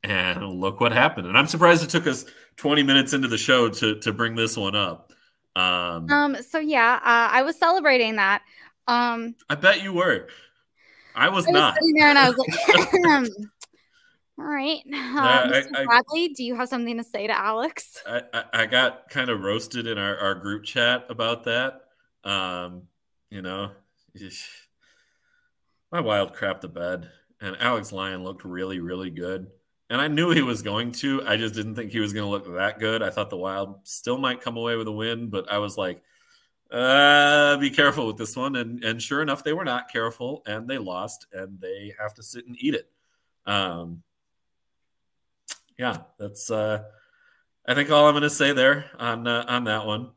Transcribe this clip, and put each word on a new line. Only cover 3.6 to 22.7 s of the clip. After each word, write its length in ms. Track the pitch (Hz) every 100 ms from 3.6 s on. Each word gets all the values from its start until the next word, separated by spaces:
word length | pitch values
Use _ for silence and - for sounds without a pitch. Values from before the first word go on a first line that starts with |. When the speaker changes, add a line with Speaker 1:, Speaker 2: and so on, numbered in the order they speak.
| 117
Speaker 1:
to, 280 | - 113 107
to 120 | -
bring 220 | 107 113
this 240 | 113 113 113
one 160 | 98 104
up. 360 | 95 82 _ _ _ _ _ 92
Um, 540 | 92 90 87 85 82
Speaker 2:
Um, 260 | 294 294 262
so, 160 | 254 330
yeah, 380 | 311 285 233 247
uh, 360 | 233 233 233
I 100 | 247
was 160 | 277 320
celebrating 580 | 330 370 302 262 226 220
that. 260 | 196 202 _ - - _ -
Um, 500 | 240 240 233 226 233 _
Speaker 1:
I 60 |
bet 280 | 147 180 185
you 120 | 196
were. 340 | 180 180 104 - - - _ _ _ _ _ _
I 160 | - 156
was 160 | 190 175
Speaker 2:
I 40 |
was 40 |
Speaker 1:
not. 200 | 349 - -
Speaker 2:
sitting 180 | 330
there 140 | 302 294
and 100 | 285
I 100 | 262
was 100 | 247
like, 960 | 262 - 339 370 370 359 339 294 240
Speaker 1:
<laughs> 160 | 202 208 _ - _ _ _ _ _ _ -
Speaker 2:
<laughs> 0 |
"All 60 | 294
right. 340 | 294 277 311 -
Uh, 60 |
Speaker 1:
Yeah, 480 | 285 254 277 262 269
I, 40 | 254
Speaker 2:
Mister 280 | 262 269 277
Speaker 1:
I 80 |
Speaker 2:
Bradley, 440 | 277 233 247 311 349
do 140 | 277
you 120 | 240
have 140 | 240 247
something 280 | 254 233 233
to 80 |
say 220 | 233 208 208
to 60 | 214
Alex?" 640 | 202 220 294 - - - -
Speaker 1:
I, 160 | 117 -
I, 120 | 117 -
I 120 | 113 110
got 440 | 127 127 - -
kinda 260 | 143 127 107
roasted 500 | 95 110 - 123 117
in 120 | 104
our, 180 | 98 101
our 180 | 98
group 300 | 92 101 104
chat 400 | 104 131 120 123 -
about 340 | 113 113 117
that. 380 | 120 117 131 131 _ _ _ _
Um, 600 | 98 98 92 90 90